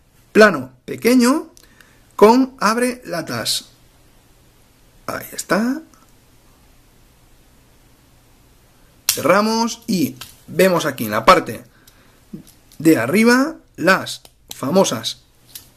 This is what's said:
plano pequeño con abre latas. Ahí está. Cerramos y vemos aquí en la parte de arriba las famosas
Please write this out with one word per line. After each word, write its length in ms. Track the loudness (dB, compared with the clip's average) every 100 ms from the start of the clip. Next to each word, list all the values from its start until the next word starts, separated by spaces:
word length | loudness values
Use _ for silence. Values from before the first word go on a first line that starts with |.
| _ _ _
plano 420 | 4 4 4 -10 _ -16
pequeño 680 | -4 2 4 4 0 -4 _ _ _ _ _ _ 4
con 400 | 6 6 2 -2
abre 420 | -2 -2 -4 -6 -10
latas. 640 | -10 -8 -6 -6 -6 -8 _ _ _ _ _ _ _ _ _ _ _ _ _ -12
Ahí 200 | -12 -12
está. 500 | -12 -4 -2 -2 -6 -12 _ _ _ _ _ _ _ _ _ _ _ _ _ _ _ _ _ _ _ _ _ _ _ _ _ _ _ _ _ _ _ -8
Cerramos 720 | -4 0 0 0 -4 -6 -8 -8
y 300 | -4 -4 -8 -20 -20 -10
vemos 380 | -2 0 0 -4
aquí 200 | -6 -6
en 60 |
la 140 | 0 4
parte 380 | 2 2 -14 -18 _ _ _ _ _ _ -20 -20 _ _ -2
de 180 | 2 2
arriba 600 | 2 2 2 2 0 -6 _ -4
las 460 | 0 0 -2 -14 -18 _ -20 -10
famosas 680 | -2 0 0 -2 -10 -12 _ _ _ -20 -20